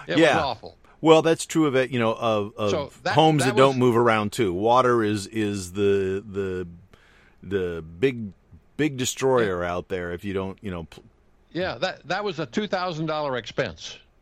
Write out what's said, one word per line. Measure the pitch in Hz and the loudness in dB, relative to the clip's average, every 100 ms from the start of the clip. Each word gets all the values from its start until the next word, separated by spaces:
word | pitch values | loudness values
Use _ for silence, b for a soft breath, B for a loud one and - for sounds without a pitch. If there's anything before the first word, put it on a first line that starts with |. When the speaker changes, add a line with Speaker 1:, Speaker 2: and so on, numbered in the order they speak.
| - | -2
Speaker 1:
It | 170 | 4
Speaker 2:
Yeah. | 160 117 | 4 4
Speaker 1:
was | |
awful. | 143 110 87 - b b | 0 -6 -12 -20 b b
Speaker 2:
Well, | 156 160 | 6 6
that's | 156 165 - | 6 0 -2
true | 165 151 | 0 2
of | 131 | 2
it, | 127 | 0
you | 127 | 0
know, | 113 | 0
of, | 110 120 107 101 - | 0 0 0 -2 -4
of | 104 | -2
Speaker 1:
So | 120 139 - | -2 -4 -8
that, | 175 | -2
Speaker 2:
homes | 170 160 151 | 4 4 4
Speaker 1:
that | 139 | 2
Speaker 2:
that | 123 | 4
don't | 135 | 4
Speaker 1:
was | 131 | 6
Speaker 2:
move | 123 117 | 4 4
around | 120 110 104 | 4 2 0
too. | - 104 | 0 0
Water | 87 110 123 127 120 | 0 2 4 4 4
is, | 107 107 95 | 2 -2 -4
is | 110 104 101 90 | -2 -2 -2 -6
the, | 95 101 98 95 98 110 | 0 2 2 0 -4 -6
the, | 98 95 92 90 85 - b b b b b | -6 -6 -6 -8 -14 -20 b b b b b
the | 90 98 90 82 80 85 | -6 -2 -2 -6 -10 -2
big, | 131 120 104 - _ - _ - | -2 -2 -10 -14 _ -20 _ -4
big | 151 131 | -4 -2
destroyer | 123 - 131 127 107 90 | -6 -2 2 2 2 -2
Speaker 1:
Yeah. | 87 | -4
Speaker 2:
out | 87 - | -4 -6
there | 92 87 | -6 -6
if | 87 | -8
you | 101 | -6
don't, | 95 95 92 | -6 -6 -8
you | 104 | -10
know, | 87 | -10
pl- | 82 - - _ _ _ _ | -12 -18 -20 _ _ _ _
Speaker 1:
Yeah, | 156 180 120 | -8 -8 -6
that, | 180 - 135 | -8 -8 -8
that | 185 | -6
was | 208 165 | -6 -6
a | 151 | -6
two | - 214 | -4 -4
thousand | 190 180 156 160 | -4 -4 -4 -4
dollar | 156 147 123 | -4 -4 -6
expense. | 113 - 120 85 - - _ _ | -6 -6 -6 -8 -16 -18 _ _